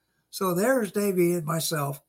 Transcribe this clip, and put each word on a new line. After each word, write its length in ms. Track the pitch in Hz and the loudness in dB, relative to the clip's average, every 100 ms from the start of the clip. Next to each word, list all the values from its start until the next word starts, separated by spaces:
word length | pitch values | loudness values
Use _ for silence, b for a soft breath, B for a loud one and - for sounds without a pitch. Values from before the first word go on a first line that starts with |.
| _ _ _ | _ _ _
So 220 | - 190 | -6 -2
there's 380 | 175 220 262 208 | 2 2 2 0
Davey 420 | 202 202 180 175 | -2 0 2 2
and 120 | 175 156 | 2 -2
myself 540 | 160 151 156 143 143 | -4 -2 -2 -4 -6